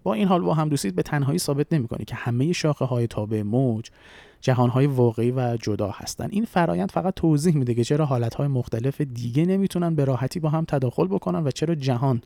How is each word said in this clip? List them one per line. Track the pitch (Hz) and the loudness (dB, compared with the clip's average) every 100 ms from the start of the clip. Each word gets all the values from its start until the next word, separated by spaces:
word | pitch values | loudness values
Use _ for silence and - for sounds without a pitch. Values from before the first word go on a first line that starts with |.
با | 185 | -2
این | 214 196 | 0 2
حال، | 180 | 2
با | 175 | 2
هم | 160 151 | 0 0
دوستی | 139 - | 0 -2
به | 180 | -4
تنهایی | - 147 139 170 | -2 0 0 0
ثابت | - 139 147 | 0 -2 0
نمی‌کنه | 160 113 - 104 | 0 -2 -6 -8
که | 113 | -8
همهٔ | 120 120 151 | -2 0 0
شاخه‌های | 175 156 143 131 123 117 | 0 0 0 0 0 -2
تابع | - 104 110 | -2 -2 -2
موج | 104 120 131 110 - - - - - _ | 0 2 2 0 -6 -18 -20 -20 -20 _
جهان‌های | - 127 123 123 143 | 0 4 4 4 2
واقعی | 127 120 113 120 | 4 2 2 0
و | 127 123 117 | 0 -2 -2
جدا | - 104 101 | -2 -2 -4
هستن. | - - - 123 | -6 -10 -8 -4
این | 202 226 | -2 0
فرایند | 185 170 175 190 | 0 2 0 -2
فقط | 170 170 | -2 -2
توضیح | - 170 147 175 151 | 0 2 4 4 2
می‌ده | 123 | 2
که | 117 | 0
چرا | 120 147 147 | 2 0 2
حالت‌های | 127 117 - 143 | 0 -2 -2 -2
مختلف | 127 - 113 127 - | -2 -2 -4 -2 -2
دیگه | 147 120 120 127 175 | -4 -6 -2 0 2
نمی‌تونن | 196 190 180 175 160 | 2 0 0 0 2
به | 135 | 2
راحتی | 127 131 - | 0 -2 -2
با | 156 | -2
هم | 160 160 | -2 0
تداخل | 143 127 - 185 | 0 0 0 0
بکنن | 196 185 175 | 0 -2 -2
و | 147 | -2
چرا | - 156 165 | -2 -2 0
جهان | 135 120 135 120 | 0 2 2 0